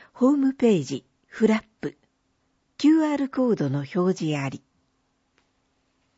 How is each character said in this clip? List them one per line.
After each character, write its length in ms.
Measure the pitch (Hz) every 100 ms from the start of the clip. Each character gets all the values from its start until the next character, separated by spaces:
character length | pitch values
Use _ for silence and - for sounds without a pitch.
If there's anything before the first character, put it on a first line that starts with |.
| -
ホ 180 | - 254
ー 40 | 294
ム 180 | 269
ペ 220 | 262 240 185
ー 80 |
ジ、 200 | 131 135 - _ _
フ 200 | - 220
ラ 100 | 220
ッ 80 | - _
プ。 160 | 147 - _ _ _ _ _ _ _ -
キ 140 | 285
ュ 80 | 320
ー 100 | 302
ア 20 |
ー 20 | 285
ル 100 | 269
コ 220 | - 247
ー 40 | 202
ド 120 | 143
の 160 | 139 139
表 220 | 175 185 185
示 260 | 160 147
あ 60 | 135
り。 140 | - _ _ _ _ _ _ _ _ _ _ _ _ _ _ _